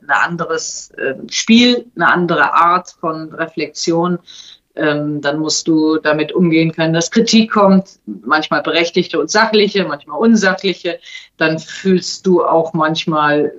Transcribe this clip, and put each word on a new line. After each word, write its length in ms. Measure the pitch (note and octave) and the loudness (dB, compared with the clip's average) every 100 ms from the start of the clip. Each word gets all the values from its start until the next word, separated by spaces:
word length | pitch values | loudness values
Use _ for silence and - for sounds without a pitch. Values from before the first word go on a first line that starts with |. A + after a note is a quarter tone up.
eine 220 | - C3 | -4 -2
anderes, 720 | - E3+ E3+ D#3+ - - - - | 0 -4 -4 -6 -6 -12 -16 -8
ähm, 320 | C3+ C3 - | -6 -6 -8
Spiel, 580 | - - A3+ B3 A#3+ A3+ - | -8 4 4 4 0 -4 -2
eine 100 | D#3+ | 0
andere 480 | D3+ F3 E3 C#3+ | 2 0 0 2
Art 400 | - E3+ F3+ F3+ - | 2 2 2 -2 -8
von 340 | E3+ D#3+ D#3 | -8 -6 -10
Reflexion. 880 | D#3 D#3+ - D3+ - - E3 F3 F3 - - - - _ - | -8 -8 -6 -8 -6 -2 0 0 -2 -8 -20 -20 -20 _ -4
Ähm, 440 | D#3 D3 D3 D3 | -2 -2 -4 -4
dann 180 | C#3+ D3+ | -4 -2
musst 300 | D#3 - - | -2 -4 0
du 300 | D#3 D#3 D#3 | 2 2 0
damit 340 | D3+ D3+ D3+ | 0 -2 0
umgehen 400 | - F3+ D#3+ E3 | 0 2 4 0
können, 220 | D#3+ D#3+ | 0 0
dass 180 | E3 E3 | 0 0
Kritik 400 | A3+ A3+ A3 A3 | 0 2 2 2
kommt, 480 | G#3+ G3+ F#3+ - _ - | 2 4 4 2 _ -14
manchmal 540 | G2+ A#2 D#3 D#3 D3+ | -12 -2 -2 0 -4
berechtigte 600 | D#3+ D#3+ E3+ - E3+ D#3+ | -2 -2 0 -2 -2 -4
und 100 | D3 | 0
sachliche, 540 | G#3+ A3 G#3+ G3+ G3+ | 0 2 2 2 0
manchmal 340 | F3 D3 - - | -4 -6 -10 0
unsachliche. 800 | A3+ A3 F#3+ G3 G3 F3 F3 E3+ - - - _ | 4 4 2 0 -4 -4 -6 -8 -14 -20 -20 _
Dann 240 | D#3+ D#3+ | -2 -2
fühlst 640 | - - F#3+ F#3 F3+ - F#3+ | -8 -6 0 0 0 -6 0
du 180 | F3 | 2
auch 280 | - E3 D#3+ | 2 0 0
manchmal 800 | D#3+ D#3 D#3+ - D#3 D3 D3 D3 | 0 -2 -2 -2 0 2 0 -2